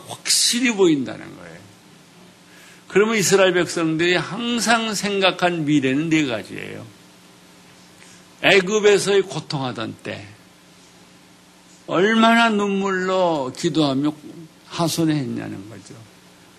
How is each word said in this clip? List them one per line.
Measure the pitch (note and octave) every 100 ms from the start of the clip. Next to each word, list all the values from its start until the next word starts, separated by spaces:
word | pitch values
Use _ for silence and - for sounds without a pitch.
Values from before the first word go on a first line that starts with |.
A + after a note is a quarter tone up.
| -
확실히 | - - - - A#3+ B3
보인다는 | G3+ F#3 D3 A#2 G2+ F#2+ F#2+
거예요. | F2 E2 G#2 - - - - - - - - - - - -
그러면 | F#3+ G#3+ G#3+
이스라엘 | E3 F#3+ F#3+
백성들이 | F3+ E3+ F3 D#3+ D#3+ F3 F3
항상 | D3 G3+ A#3+ A#3+ G#3+ A#3 A3
생각한 | G3+ G3+ G3 F#3 F3 F3+ E3+
미래는 | D3 D3 C3 C3+ E3
네 | D#3 C#3
가지예요. | A2 F#2 G#2 G2+ G#2 A2 - - - - - - - - - - - - - - -
애굽에서의 | C#3+ G3 F3+ G#3+ G#3 G3 F#3 G3+
고통하던 | F#3+ D#3 - D3 C3 A#2 A2 G#2+
때 | A2 G2+ G2+ - - - - - - - - - - - - - - - -
얼마나 | D3+ G3+ A3+ A3+ A#3 A#3
눈물로 | G#3 G3+ G3 G3 F#3+ F#3 F#3 F3+ D#3 B2+ C3
기도하며 | E3+ D#3 C#3+ C3 D3 D3 - - D#3+ - -
하소연했냐는 | - E3 E3 D#3+ D3+ B2 A#2 A2 G#2 G2+
거죠. | G2+ - A#2 G#2+ - - - -